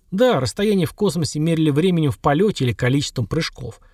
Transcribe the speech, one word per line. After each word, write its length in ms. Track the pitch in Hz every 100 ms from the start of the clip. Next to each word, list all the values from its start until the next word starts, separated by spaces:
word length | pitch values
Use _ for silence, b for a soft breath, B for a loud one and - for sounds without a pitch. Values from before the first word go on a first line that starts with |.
| _
Да, 300 | 190 254 180
расстояние 460 | 127 - 208 196 160
в 80 |
космосе 440 | - 202 160 151 151
мерили 300 | 156 165 156
временем 420 | 139 185 170 151
в 60 | 113
полете 460 | - 143 208 -
или 80 | 127
количеством 540 | 110 127 139 139 - 123
прыжков. 540 | 156 165 - 127 - _